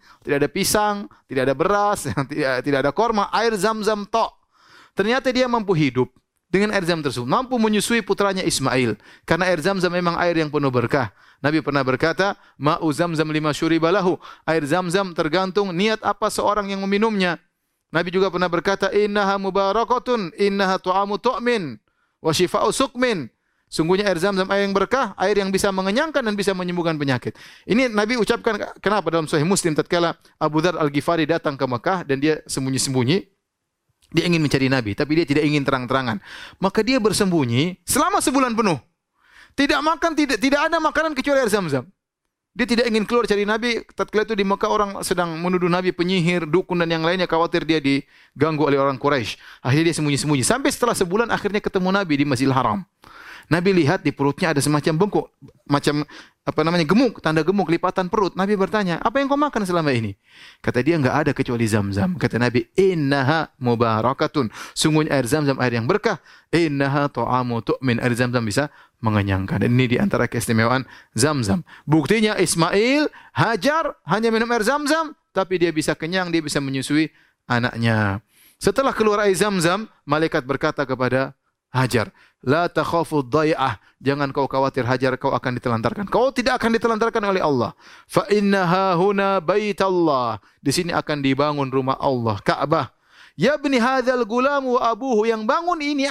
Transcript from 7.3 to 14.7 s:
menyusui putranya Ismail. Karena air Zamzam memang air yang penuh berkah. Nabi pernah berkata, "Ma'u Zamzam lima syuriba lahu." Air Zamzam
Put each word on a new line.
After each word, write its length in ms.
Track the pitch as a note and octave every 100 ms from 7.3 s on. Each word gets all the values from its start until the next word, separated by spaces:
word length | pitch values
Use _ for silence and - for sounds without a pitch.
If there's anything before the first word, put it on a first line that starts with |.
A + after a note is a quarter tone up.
| G#3 B3+ B3+
menyusui 400 | A3 G#3+ - A#3
putranya 400 | - G3 G3+ F#3+
Ismail. 560 | - - C3+ B2+ A#2+ G#2 - - -
Karena 240 | E3 F#3
air 80 | F3
Zamzam 320 | D#3+ G3 F3
memang 240 | F3 F3 E3+
air 240 | F3 E3
yang 80 | D3+
penuh 240 | D3 C#3
berkah. 400 | B2 A#2 D3 A2+ - - _
Nabi 160 | C#3 D#3 D3
pernah 160 | C#3
berkata, 560 | C3 B2+ D#3+ D#3+ G3 G3+ _ -
"Ma'u 240 | C#3 E3+ E3
Zamzam 320 | C#3+ F3 D#3 D#3
lima 160 | D#3 D3+
syuriba 400 | C3+ E3 E3 D#3+
lahu." 320 | G3 F#3 F3 - - -
Air 160 | D#3+
Zamzam 480 | C#3+